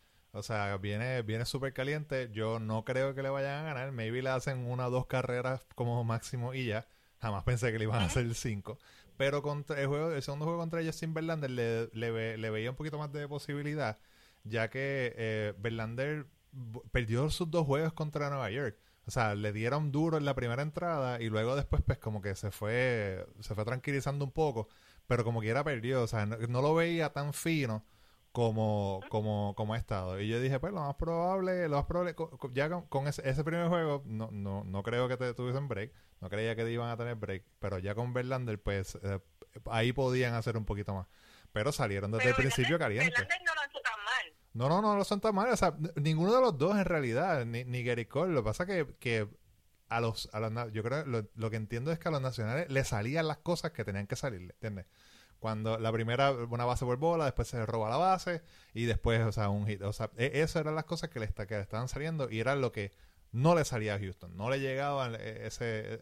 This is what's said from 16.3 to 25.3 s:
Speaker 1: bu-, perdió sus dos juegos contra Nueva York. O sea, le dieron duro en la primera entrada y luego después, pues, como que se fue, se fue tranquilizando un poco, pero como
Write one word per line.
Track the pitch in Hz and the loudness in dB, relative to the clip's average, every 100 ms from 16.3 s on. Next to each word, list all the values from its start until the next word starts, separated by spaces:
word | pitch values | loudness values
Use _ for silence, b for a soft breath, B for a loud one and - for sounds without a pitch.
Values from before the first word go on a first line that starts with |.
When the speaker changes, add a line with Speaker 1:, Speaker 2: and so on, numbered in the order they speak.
| _ _ | _ _
Speaker 1:
bu-, | 131 117 113 - | -12 -10 -10 -2
perdió | 127 113 117 151 | -2 2 2 2
sus | - 170 | 0 0
dos | 170 | 2
juegos | 147 139 160 | 4 4 2
contra | 160 156 147 143 | -2 -4 -2 -2
Nueva | 139 110 | -2 -2
York. | 120 127 - b b - | -2 -4 -6 b b -4
O | |
sea, | 131 110 104 | 0 2 2
le | 104 | 0
dieron | 104 113 147 151 | 0 0 2 2
duro | 143 165 156 | 2 2 2
en | 139 | 2
la | |
primera | 135 120 120 | 0 0 0
entrada | 151 165 175 156 127 120 | -2 -2 -2 0 0 0
y | 113 | 0
luego | 107 117 139 | 2 2 2
después, | 135 151 - | 2 2 2
pues, | - | 0
como | 113 107 | -2 -4
que | 101 | -4
se | 95 104 | -4 -4
fue, | - 104 120 127 117 101 92 - - | -4 0 2 2 2 0 -4 -8 -12
se | 107 | -6
fue | 104 | -2
tranquilizando | 107 127 147 139 139 143 | -2 -2 -2 -2 0 -2
un | 139 | -2
poco, | 160 156 113 107 B B B - | 2 2 2 -4 B B B 0
pero | 120 | 2
como | 110 | 2